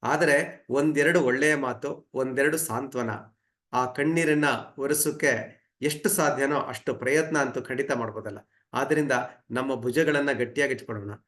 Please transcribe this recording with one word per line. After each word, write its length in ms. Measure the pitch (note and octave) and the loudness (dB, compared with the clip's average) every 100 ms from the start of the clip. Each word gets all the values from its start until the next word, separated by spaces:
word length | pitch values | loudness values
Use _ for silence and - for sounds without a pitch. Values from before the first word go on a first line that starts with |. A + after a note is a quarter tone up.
ಆದ್ರೆ 640 | A#2 D3+ E3 C#3+ F3 - _ | 0 2 4 4 2 -8 _
ಒಂದೆರಡು 520 | B2+ D3+ C#3+ C#3+ F3 | 2 2 4 4 4
ಒಳ್ಳೆಯ 320 | C3+ B2+ D3 | 4 2 2
ಮಾತು, 560 | D3+ C3+ B2 C#3 D#3+ _ | 2 0 -4 -8 -10 _
ಒಂದೆರಡು 440 | B2+ C3 C3 C#3+ D#3 | -4 -2 2 2 2
ಸಾಂತ್ವನ, 520 | - A2+ C3+ B2+ A#2 A2 - _ _ _ _ | -2 -4 -4 -4 -4 -6 -10 _ _ _ _
ಆ 140 | B2+ B2+ | -2 -2
ಕಣ್ಣೀರನ್ನ 520 | B2+ C#3+ E3 D#3+ D3+ D3 A#2+ - - | 0 0 2 4 4 2 0 -4 -6
ಒರೆಸೋಕೆ 880 | C3+ D3 D#3 - D3 A#2 G#2+ - _ _ | -2 0 0 0 0 0 -4 -14 _ _
ಎಷ್ಟು 260 | C#3+ D3 - | -4 0 -2
ಸಾಧ್ಯನೋ 520 | - D3+ C3 C#3 C#3+ | 2 2 2 0 0
ಅಷ್ಟು 340 | - A#2+ - | -2 -6 -6
ಪ್ರಯತ್ನ 440 | B2 B2+ D3 D#3 D#3 | -4 0 2 2 0
ಅಂತೂ 240 | C3+ A#2+ | 0 -4
ಖಂಡಿತ 300 | B2 C3 C#3 | -6 -4 -2
ಮಾಡ್ಬೋದಲ್ಲ. 460 | B2+ A2+ G#2+ G#2+ G2+ - _ _ | -2 -4 -8 -12 -14 -18 _ _
ಆದ್ರಿಂದ 400 | A#2+ C3+ D3+ C#3+ B2+ B2 - _ | -4 0 2 2 0 -2 -12 _
ನಮ್ಮ 240 | A#2 C3+ | -6 -4
ಭುಜಗಳನ್ನ 580 | B2+ A#2+ B2 D#3+ D3 C#3+ | -2 -2 2 2 2 0
ಗಟ್ಟಿಯಾಗಿಟ್ಕೊಳ್ಳೋಣ. 840 | B2+ A#2+ B2+ C#3+ C3+ - G#2+ G2+ G#2 | -2 -2 0 -2 -2 -6 -10 -10 -14